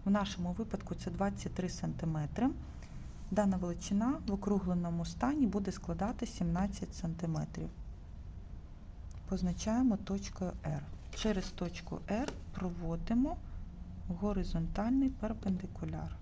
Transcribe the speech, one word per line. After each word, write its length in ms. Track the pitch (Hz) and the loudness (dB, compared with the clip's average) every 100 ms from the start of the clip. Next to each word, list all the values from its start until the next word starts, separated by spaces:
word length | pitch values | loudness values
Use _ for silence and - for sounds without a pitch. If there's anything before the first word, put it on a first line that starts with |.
В 60 | 196 | 6
нашому 420 | 202 196 190 175 | 4 4 0 -2
випадку 420 | 180 220 196 - | 0 -2 -2 -4
це 160 | - - | -4 -2
двадцять 440 | 170 202 202 180 | 2 2 2 -2
три 140 | - 180 | 0 -2
сантиметри. 800 | - 165 156 165 156 147 - 269 - - - - - - - - | 0 -2 0 0 0 0 2 2 2 -8 -10 -10 -8 -8 -8 2
Дана 260 | 190 196 185 | 4 6 4
величина 600 | 175 170 - 202 233 311 233 | 0 -2 2 4 4 2 0
в 60 | |
округленому 720 | 196 202 202 180 175 170 170 | 0 4 4 4 2 2 0
стані 420 | 170 - 240 294 233 | -2 2 2 6 4
буде 260 | 202 190 | 4 0
складати 540 | - - 170 202 - 233 | -2 -4 0 0 0 -4
сімнадцять 680 | - 170 170 202 196 180 | 0 2 2 2 0 -6
сантиметрів. 720 | - 165 165 170 156 147 160 156 - - - - - - - - - - - - - - - - | -4 -4 -2 0 0 -2 -4 -6 -6 -10 -10 -10 -10 -10 -10 -10 -10 -10 -12 -12 -10 -10 -8 -4
Позначаємо 680 | 185 180 180 214 233 262 196 | 0 0 0 2 4 6 4
точкою 560 | - 196 - - 180 - 156 | 0 -2 -2 -2 -2 -2 -4
Р. 160 | 147 143 - - | -4 -4 -10 -8
Через 300 | - 220 190 | 0 2 2
точку 560 | 185 - 175 - - 165 - | -2 -2 -4 -4 -6 -6 -2
Р 220 | 208 294 - - | 0 0 -4 -6
проводимо 840 | - 185 170 165 170 165 233 285 - - - - - - - - | -4 -2 -2 -2 -2 2 4 4 0 -6 -6 -8 -8 -8 -6 -4
горизонтальний 1000 | 175 202 196 175 165 165 196 220 269 269 | 0 2 2 2 2 2 2 4 6 4
перпендикуляр. 1080 | - 214 220 196 180 - - 160 78 82 - | 2 -2 0 0 0 -2 -4 -4 -2 -4 -6